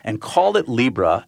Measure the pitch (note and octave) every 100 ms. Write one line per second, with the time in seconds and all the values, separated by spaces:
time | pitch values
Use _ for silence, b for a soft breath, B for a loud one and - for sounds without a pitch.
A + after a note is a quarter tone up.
0 | - G#2+ - F3 F#3+ G#3 C#3+ A#2+ B2+ G2
1 | E2+ F2